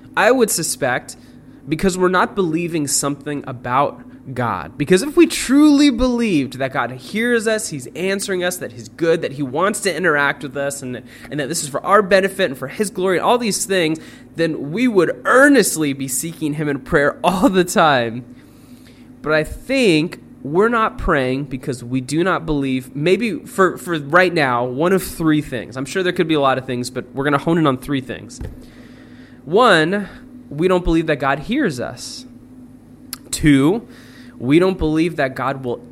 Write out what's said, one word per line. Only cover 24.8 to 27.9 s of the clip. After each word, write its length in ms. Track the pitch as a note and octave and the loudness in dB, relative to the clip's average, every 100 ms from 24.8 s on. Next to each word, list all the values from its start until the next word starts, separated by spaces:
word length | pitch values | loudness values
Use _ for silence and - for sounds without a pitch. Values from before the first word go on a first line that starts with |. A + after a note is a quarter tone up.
| E3+ | 2
of 100 | F#3+ | 0
three 380 | - - D#3+ D3+ | -2 -2 0 0
things. 360 | C#3+ B2 F#2 B2 | 0 -8 -8 -10
I'm 80 | C#3 | -6
sure 160 | G3 | -2
there 120 | F3+ | -2
could 140 | F3+ D#3+ | 0 0
be 80 | D3+ | 2
a 60 | |
lot 160 | C#3 B2+ | 2 0
of 80 | B2+ | -2
things, 240 | B2 B2 | -6 -6
but 220 | B2+ - | -8 -10
we're 120 | C3 C#3+ | -4 0
gonna 120 | C#3+ | 0
hone 220 | E3 E3+ | 0 2
in 80 | D3+ | 2
on 100 | B2+ | 0
three 240 | - | -4